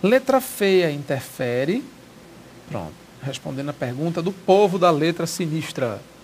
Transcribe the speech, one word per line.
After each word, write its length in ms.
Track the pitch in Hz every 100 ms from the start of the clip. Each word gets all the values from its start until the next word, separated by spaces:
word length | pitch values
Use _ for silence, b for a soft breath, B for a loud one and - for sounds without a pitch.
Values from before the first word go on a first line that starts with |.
Letra 380 | 190 254 254 262
feia 500 | 254 - 196 190 170
interfere. 920 | 143 143 139 - - 127 120 139 220 294 - - - - - - - -
Pronto, 240 | 107 82 - - -
respondendo 460 | 135 131 - 131 143
a 60 |
pergunta 480 | 139 131 123 165 170
do 100 | 170
povo 480 | 196 - 190 208 185
da 120 | 175
letra 360 | 156 165 170 165
sinistra. 760 | - 170 156 147 - 123 104 - -